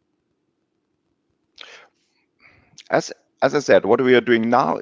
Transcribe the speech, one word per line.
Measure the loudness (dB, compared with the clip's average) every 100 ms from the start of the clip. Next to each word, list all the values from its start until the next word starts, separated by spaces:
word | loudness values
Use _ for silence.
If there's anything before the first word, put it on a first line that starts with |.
| _ _ _ _ _ _ _ _ _ _ _ _ _ _ _ -20 -20 -20 _ _ _ _ _ _ _ _ _ -20 _
As, | -4 -4 -16 _ _
as | -4
I | -2
said, | 2 2 2
what | 0
we | 2 2
are |
doing | 2 0 0
now | 0 0 -6